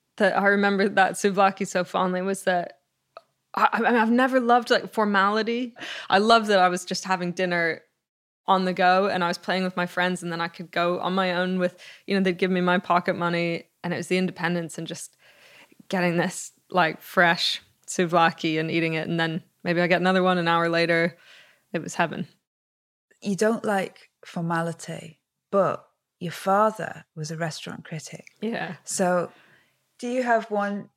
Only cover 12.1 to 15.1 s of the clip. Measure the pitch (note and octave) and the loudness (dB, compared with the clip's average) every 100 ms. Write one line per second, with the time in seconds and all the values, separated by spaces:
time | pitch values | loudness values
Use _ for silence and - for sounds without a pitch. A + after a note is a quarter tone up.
12.1 | G3 F#3+ F3+ F#3 F#3 F3+ F3+ - F3 F3+ | 0 0 0 0 0 2 0 2 0 0
13.1 | F3+ F3 E3+ E3+ E3+ - _ F3 D#3+ E3+ | -2 -2 -2 -2 -4 -10 _ -6 -6 -2
14.1 | F#3 F#3 F3 E3+ F3 E3+ - E3 E3+ - | -2 -2 -2 -4 -2 -6 -10 -12 -12 -16